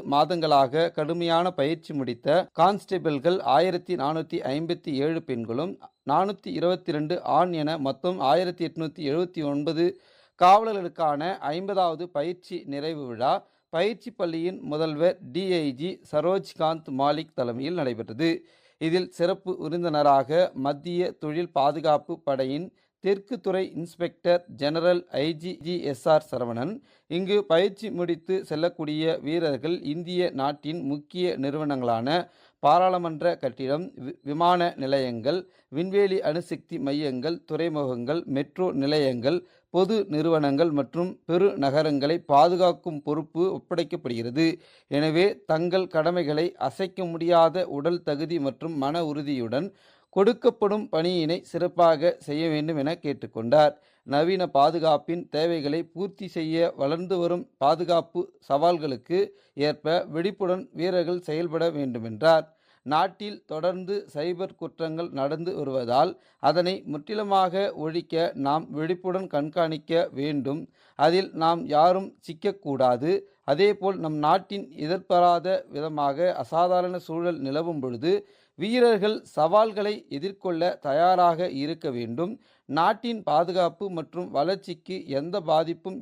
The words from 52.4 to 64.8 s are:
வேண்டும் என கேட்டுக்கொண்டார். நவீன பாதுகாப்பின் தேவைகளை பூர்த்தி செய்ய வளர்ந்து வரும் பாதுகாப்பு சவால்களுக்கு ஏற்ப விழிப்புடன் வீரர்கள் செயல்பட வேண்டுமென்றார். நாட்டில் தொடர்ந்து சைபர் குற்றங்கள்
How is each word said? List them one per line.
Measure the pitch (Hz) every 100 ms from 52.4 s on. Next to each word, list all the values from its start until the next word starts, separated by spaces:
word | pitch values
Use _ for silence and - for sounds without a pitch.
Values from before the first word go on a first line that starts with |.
| 165
வேண்டும் | 151 151 156
என | 139 170
கேட்டுக்கொண்டார். | 151 135 113 113 117 147 151 147 _ _ -
நவீன | 139 170 190 175
பாதுகாப்பின் | 139 147 165 160 147 - 170 -
தேவைகளை | 143 170 165 143 160 165
பூர்த்தி | 170 196 - 185
செய்ய | 180 160 165 170 -
வளர்ந்து | 139 165 180 185
வரும் | 170 175 - -
பாதுகாப்பு | 135 160 170 170 - 175 185 _
சவால்களுக்கு | - 139 170 170 147 120 - 180 - - _ -
ஏற்ப | 147 147 151 175 175
விழிப்புடன் | 156 185 190 185 185 -
வீரர்கள் | 151 175 180 165 180 175
செயல்பட | 156 170 156 170
வேண்டுமென்றார். | 151 135 120 113 107 156 160 156 _ _ _ 123
நாட்டில் | 151 185 180 208 202 -
தொடர்ந்து | 156 170 185 185 202 180
சைபர் | 147 165 175 190 -
குற்றங்கள் | 160 -